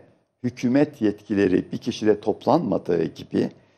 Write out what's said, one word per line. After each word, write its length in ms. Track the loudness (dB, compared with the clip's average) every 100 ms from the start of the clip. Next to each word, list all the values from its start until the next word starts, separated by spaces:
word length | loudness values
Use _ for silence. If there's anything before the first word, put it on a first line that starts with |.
| -16 _ _ _
hükümet 600 | -8 -4 0 2 0 0
yetkileri 720 | -2 -2 -4 0 2 2 -2
bir 60 | -6
kişide 420 | -6 -2 0 0
toplanmadığı 840 | 0 -2 2 2 2 -4 -2 -2 -2
gibi, 440 | -6 -6 -4 -4 -6 _